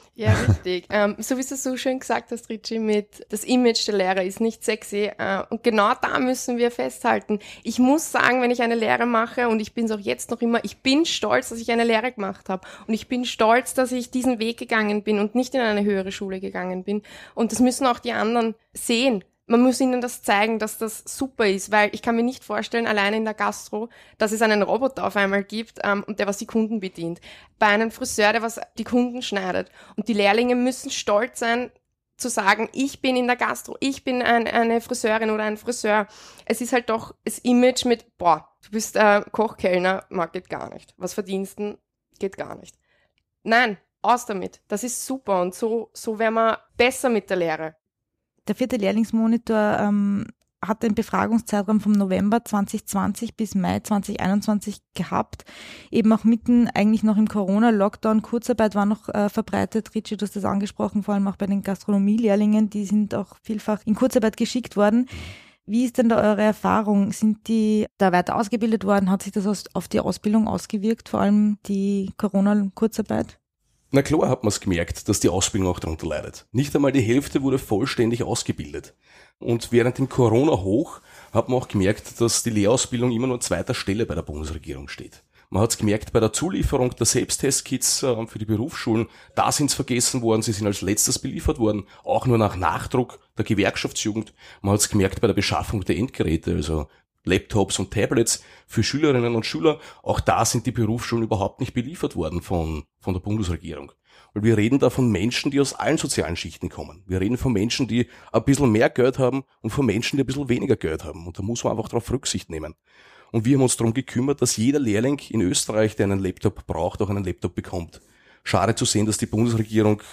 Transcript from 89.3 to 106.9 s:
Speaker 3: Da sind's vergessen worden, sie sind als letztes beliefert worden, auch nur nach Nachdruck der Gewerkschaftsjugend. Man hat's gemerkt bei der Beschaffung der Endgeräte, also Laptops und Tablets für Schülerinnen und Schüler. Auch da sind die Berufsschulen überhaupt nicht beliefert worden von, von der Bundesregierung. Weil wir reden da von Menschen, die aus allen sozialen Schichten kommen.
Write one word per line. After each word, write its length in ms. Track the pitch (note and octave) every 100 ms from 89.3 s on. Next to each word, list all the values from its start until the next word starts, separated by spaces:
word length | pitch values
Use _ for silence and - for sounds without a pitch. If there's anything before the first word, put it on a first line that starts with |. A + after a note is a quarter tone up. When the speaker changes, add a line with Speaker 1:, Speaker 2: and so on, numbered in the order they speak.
| -
Speaker 3:
Da 160 | G#2+
sind's 220 | - C#3
vergessen 460 | - B2+ B2 - C3
worden, 220 | A2+ A2
sie 100 | A2+
sind 140 | G#2 G#2
als 160 | G#2
letztes 380 | F2+ G#2+ - -
beliefert 400 | - E3 - D3+
worden, 260 | G#2+ G#2 - -
auch 240 | - A2 C3
nur 120 | A#2
nach 180 | G2+ F2+
Nachdruck 640 | E2 E2 - B2+ - - _ -
der 60 |
Gewerkschaftsjugend. 880 | G#2+ G2+ F#2+ - A2+ - A2 G#2+ - _ - -
Man 120 | G2
hat's 140 | G2+ -
gemerkt 320 | G#2 F#2+ -
bei 80 | G#2+
der 60 |
Beschaffung 500 | F#2+ - D#2+ - G#2
der 120 | F2+ D#2
Endgeräte, 580 | - - E2+ D#2+ -
also 340 | F2 D#2 D#2 D2 _ _ _ E2+
Laptops 520 | F#2 - G#2 F#2+ -
und 120 | F#2
Tablets 520 | - A#2 B2 A#2 - - - -
für 160 | -
Schülerinnen 500 | A2 C#3 D3+ B2+ A#2+
und 100 | A#2
Schüler. 360 | - D#3 D#3+ D3+ - -
Auch 160 | - -
da 240 | - F2
sind 200 | A2+ B2
die 60 | B2
Berufsschulen 540 | A#2 G#2+ A#2 - A#2
überhaupt 340 | A2 G2+ F#2+ -
nicht 160 | B2
beliefert 400 | B2 B2 F3 -
worden 260 | - D#2 E2+
von, 440 | - F2 D#2+ D#2 - _
von 140 | -
der 60 | F#2
Bundesregierung. 720 | G2+ A2 F2 D#2+ E2 D2 C#2+ _ _ _ _
Weil 120 | G#2+
wir 120 | A2 G#2+
reden 220 | A2 C#3
da 120 | B2+
von 200 | - B2
Menschen, 400 | F2+ A2+ - D3
die 100 | C#3
aus 140 | C3+
allen 240 | - A2 D#3+
sozialen 380 | - - D#2 E2+
Schichten 320 | E2+ - F2
kommen. 340 | - D2+